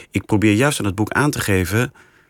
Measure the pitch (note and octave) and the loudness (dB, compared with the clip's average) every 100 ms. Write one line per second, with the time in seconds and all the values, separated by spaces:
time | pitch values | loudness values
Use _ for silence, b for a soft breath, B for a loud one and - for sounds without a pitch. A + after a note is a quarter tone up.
0 | B G2 - G#2+ A2 G#2 C#3+ C#3 G#2 F#2+ | B -6 -2 2 4 4 2 0 -4 -2
1 | G#2+ G2 D3 C3 A2 F#2 F2 A2 B2+ - | -2 0 0 -2 0 0 0 -2 -2 -8
2 | b b b | b b b